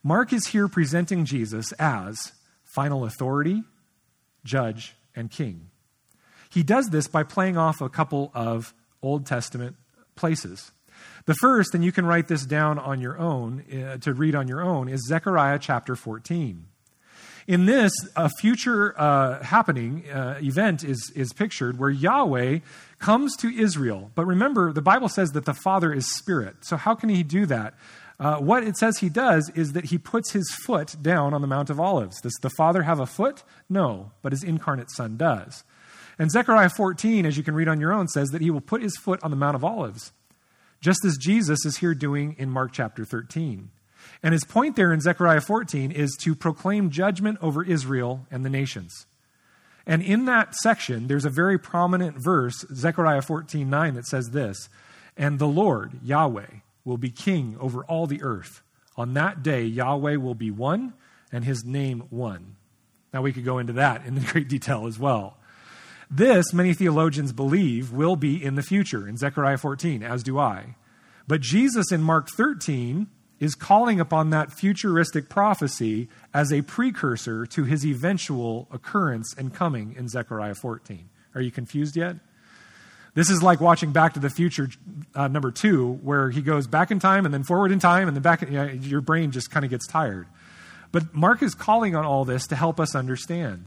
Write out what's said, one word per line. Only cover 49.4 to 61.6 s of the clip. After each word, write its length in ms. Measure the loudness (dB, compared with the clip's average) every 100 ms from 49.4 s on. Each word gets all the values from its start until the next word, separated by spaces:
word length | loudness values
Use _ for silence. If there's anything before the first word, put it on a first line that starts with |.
| _ _ _ _ 0
And 160 | 0
in 240 | 2 2 4
that 300 | 2 2 0
section, 500 | 0 0 -2 -6 -2
there's 200 | -2 0
a 40 |
very 300 | 0 2 2
prominent 580 | 0 0 2 2 -2 -4
verse, 480 | 0 2 0 -6 -12
Zechariah 480 | -2 -2 2 2 2
fourteen 480 | 0 -6 -4 -4 -2
nine, 240 | 0 0
that 140 | -4 -6
says 220 | -6 -4
this, 380 | -4 -4 -8 -16 -20 -20 -20 -20 -4
"And 220 | -2 0
the 100 | 0
Lord, 520 | 2 2 2 -4 -10
Yahweh, 440 | -2 2 2 0 -10 -20 _ _
will 140 | -8 -6
be 140 | -6
king 460 | -4 -2 0 -2 -6
over 240 | -6 -6
all 240 | -4 -4 -2
the 160 | -4
earth. 380 | -6 -6 -10 -20 _ _ _ -8
On 180 | -4
that 300 | 0 -2 -2
day, 220 | -2 0 -2
Yahweh 500 | -2 0 0 0 -2
will 200 | -2 -4
be 140 | -6
one, 440 | -4 -2 -2 -4 -12 _ _ _
and 140 | -6 -4
his 180 | -4